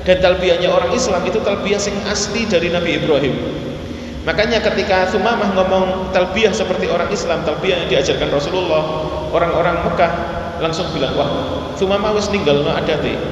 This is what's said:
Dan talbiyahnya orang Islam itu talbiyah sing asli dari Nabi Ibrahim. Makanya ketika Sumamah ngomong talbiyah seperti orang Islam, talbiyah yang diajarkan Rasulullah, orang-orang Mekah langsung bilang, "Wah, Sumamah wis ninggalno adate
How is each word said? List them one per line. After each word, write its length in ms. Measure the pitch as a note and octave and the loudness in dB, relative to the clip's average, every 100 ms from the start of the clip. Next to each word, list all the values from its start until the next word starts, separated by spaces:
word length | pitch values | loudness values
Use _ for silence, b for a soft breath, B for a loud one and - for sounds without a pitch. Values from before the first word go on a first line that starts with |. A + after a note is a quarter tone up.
Dan 160 | F#3+ F#3 | 4 4
talbiyahnya 480 | F3+ F3+ F3+ E3+ F3+ | 4 2 2 2 2
orang 240 | F3+ F3+ | 2 2
Islam 320 | B3 B3 F3+ | 0 0 0
itu 160 | - A3 | 0 0
talbiyah 400 | G#3+ G3 G3 G3+ | 0 -2 0 0
sing 160 | G3+ G3 | 0 -4
asli 400 | E3 G#3 - G#3 | -4 -4 -2 -2
dari 240 | A3+ E3+ E3+ | 0 0 2
Nabi 320 | F3 E3+ D3 | 0 0 0
Ibrahim. 320 | D3 C#3 C#3 - - - - - - B B B | 2 2 2 -2 -4 -6 -8 -8 -10 B B B
Makanya 400 | D#3+ D#3+ A3 A3+ | -2 0 2 2
ketika 480 | G#3 G3+ F#3+ F#3 F#3 | 2 0 2 2 2
Sumamah 480 | G#3 A3 A3+ G3+ F#3+ | 2 0 0 0 2
ngomong 560 | F#3 F#3+ F#3 F#3+ - | 2 2 2 -2 0
talbiyah 400 | F3+ F3+ A3+ G#3+ | 0 0 2 2
seperti 400 | F3+ - E3+ F#3 | 2 -2 0 0
orang 160 | E3+ E3+ | 0 0
Islam, 320 | G3+ - D#3 | -2 0 -2
talbiyah 440 | D3+ D3+ F#3 F3+ | -2 -2 0 0
yang 40 | F3 | 2
diajarkan 400 | D3+ - C3+ C#3+ | 2 2 0 0
Rasulullah, 540 | C#3+ D3 F#3 F3 D#3 D3+ D#3 - - - | 0 0 -2 2 2 2 -2 -4 -4 -2
orang-orang 480 | D#3+ E3+ D3+ E3+ E3+ E3+ | 0 2 2 2 2 0
Mekah 240 | - E3+ - - - - - | 2 2 2 -4 -4 -6 -4
langsung 320 | E3 D#3+ E3+ | -2 -2 -4
bilang, 240 | D3+ C3 - | -2 -2 0
"Wah, 140 | - B2+ B2+ C3 - - | 0 -2 -4 -6 -6 -2
Sumamah 320 | F#3+ G3+ G#3+ | 0 2 2
wis 160 | G#3 G3+ | 0 0
ninggalno 400 | G3+ D3 C#3+ D#3 | 0 2 2 2
adate 480 | D#3+ E3 D3+ B2 A#2 B2 | 0 -2 -2 -2 -4 -6